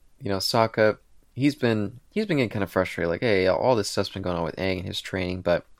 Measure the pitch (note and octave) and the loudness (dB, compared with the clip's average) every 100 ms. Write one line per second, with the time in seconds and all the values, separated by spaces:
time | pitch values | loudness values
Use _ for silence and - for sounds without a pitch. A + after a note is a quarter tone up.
0 | _ - G2+ F#2+ - A#2+ A2+ - G#2+ - | _ -12 -4 -2 0 2 2 4 4 2
1 | _ - _ - C#3+ C#3+ A#2+ A2 G#2 A#2 | _ -20 _ -2 0 2 0 0 -2 -8
2 | _ G#3 G#3+ D3 A2 A2 G2 F#2+ F2+ - | _ -4 0 0 0 -2 -2 0 0 0
3 | E2+ E2+ B2 G2 F#2 - A#2+ A#2 G2+ - | -2 0 2 4 4 4 2 2 0 -2
4 | G2 G2 F#2 F2 E2 - F#2+ F#2 F#2 F#2 | -4 -4 -4 -2 -4 -4 -4 -4 -6 -8
5 | - F#2+ F2+ F#2 F2 E2+ - | -6 -4 -4 -2 0 0 -2